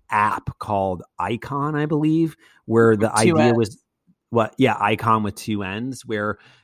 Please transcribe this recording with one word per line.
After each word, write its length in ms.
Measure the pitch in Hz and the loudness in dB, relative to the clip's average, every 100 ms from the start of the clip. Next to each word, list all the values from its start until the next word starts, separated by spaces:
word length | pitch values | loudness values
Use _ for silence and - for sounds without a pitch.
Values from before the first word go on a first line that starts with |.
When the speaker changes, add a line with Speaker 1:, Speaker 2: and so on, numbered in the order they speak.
| - | -6
Speaker 1:
app 500 | 107 104 95 - - | 0 0 -2 -8 -12
called 440 | - 101 95 90 - - | -4 -2 -2 -4 -10 -8
Icon, 580 | 90 117 - 143 147 147 | -6 -6 -6 -6 -4 -4
I 100 | 151 | -2
believe, 500 | 151 156 160 160 - _ _ - | -2 0 0 -2 -6 _ _ -2
where 320 | 113 117 107 | 4 6 4
the 100 | 110 | 2
Speaker 2:
With 160 | 110 | 2
two 140 | 113 160 | 4 4
Speaker 1:
idea 120 | 120 | 4
Speaker 2:
N's. 60 | 117 | 2
Speaker 1:
was, 260 | 107 - _ _ _ _ _ | 0 -4 _ _ _ _ _
what? 240 | 113 110 - | -2 -2 2
Yeah, 180 | 127 107 | 0 2
Icon 460 | 104 110 117 110 | 0 0 2 0
with 120 | 104 - | 0 -6
two 280 | - 104 | -6 -6
N's, 420 | 95 104 127 127 120 | -6 -8 -8 -10 -8
where 320 | 107 104 101 _ _ | -6 -6 -8 _ _